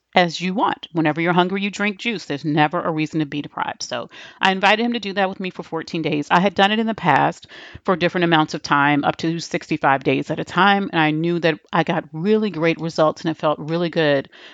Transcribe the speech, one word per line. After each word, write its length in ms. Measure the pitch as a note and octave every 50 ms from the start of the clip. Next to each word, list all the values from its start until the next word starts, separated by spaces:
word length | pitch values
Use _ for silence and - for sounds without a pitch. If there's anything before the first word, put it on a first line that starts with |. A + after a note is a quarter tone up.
| _ _ -
as 260 | F#3 F3+ E3+ D#3 -
you 140 | F3 F#3 F#3
want. 320 | G#3+ D4+ - - - - - -
Whenever 280 | E3 D#3 D3+ D3 D#3+
you're 120 | E3 F3 F3
hungry, 300 | F3+ F3+ F3+ G3 G3 G3
you 80 | G3+
drink 280 | F#3+ - G3+ G#3 G3 F#3+
juice. 280 | - A#3 A3+ E3+ -
There's 180 | - D3 C#3 -
never 360 | D#3+ D3 D#3 D3+ D#3 F3+ F3
a 120 | - F3+ E3
reason 260 | D#3 D#3 D3 - D#3+
to 80 | D#3
be 160 | C#3+ D3+ D3 D3
deprived. 400 | D3+ - - - - - - -
So 280 | - B2 A#2+ - - - - - - - -
I 120 | - F#3+ F#3+
invited 320 | F#3+ F#3+ G3 G#3 G#3+ A#3
him 80 | A#3+ A#3
to 80 | A#3+
do 140 | G3+ G3+ F#3+
that 140 | G3 G3 F#3+
with 120 | G3 -
me 100 | F#3+ F#3
for 140 | - - E3+
fourteen 380 | - - D#3+ D#3 - - E3+ D#3
days. 260 | D#3 D#3 D3 D3 -
I 80 | F#3 F3+
had 160 | F3+ G3+ E3+
done 160 | - G3 G3
it 80 | G#3+ A3
in 80 | A3+
the 80 | A3 A3
past 540 | - - E3+ C#3 C#3+ C#3+ D3+ F3+ - - - - - - - - - -
for 120 | - F#3
different 300 | D#3+ F3+ F3 - F#3 F3
amounts 280 | E3+ E3+ D#3 D#3 - -
of 80 | D#3 -
time, 420 | - D3 C#3+ C#3+ C#3+ D3 C#3+ C#3+
up 120 | D#3+ D#3
to 240 | - - E3 E3 E3+
sixty-five 640 | - - - E3+ - - E3 D3+ - D3 C3+ C#3 C3
days 260 | D#3 C3+ C#3 D3 -
at 80 | D3 A#2
a 60 | E3
time. 460 | - - F3 F#3 G3+ G3+ G3+ G3 - -
And 80 | E3
I 100 | D#3 D3+
knew 300 | D3+ D#3 D#3+ E3+ F3 E3+
that 180 | D#3+ E3 D#3 D3+ _ _ -
I 100 | F3 D#3+
got 220 | - E3+ E3 D3 C#3+ -
really 380 | D#3 E3 G3+ G#3+ A3 G#3+ G#3
great 300 | E3+ D#3 D#3+ E3 E3 D#3+
results 420 | D#3+ E3 - - D#3+ D#3 - - -
and 80 | E3+
it 80 | D#3 -
felt 200 | - D#3 D3 -
really 320 | D3+ D3 E3 E3+ F3 E3+
good 380 | D3+ E3+ D#3+ D3 C#3+ C#3 - - - - - -